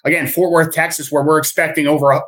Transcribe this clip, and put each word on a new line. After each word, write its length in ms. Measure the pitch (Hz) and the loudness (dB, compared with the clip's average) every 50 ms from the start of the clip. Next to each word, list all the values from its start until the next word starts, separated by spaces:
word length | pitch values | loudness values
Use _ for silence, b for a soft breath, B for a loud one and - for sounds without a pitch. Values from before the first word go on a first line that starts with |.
| B | B
again, 220 | - 160 170 147 | -2 -2 -2 -2
Fort 240 | 135 - 170 180 180 | -4 -2 0 0 2
Worth, 240 | 170 165 160 160 - | 2 2 2 2 0
Texas, 360 | 160 160 170 165 - 143 139 | -2 -2 -2 -4 -8 -8 -2
where 140 | - - 139 | -2 0 2
we're 140 | 151 156 156 | 2 2 2
expecting 480 | 147 - - - 165 156 160 165 147 | 0 -2 -2 -2 -2 -2 -2 -2 0
over 240 | 143 151 147 143 139 | 0 0 2 4 2
a, 100 | 135 143 147 | 2 2 2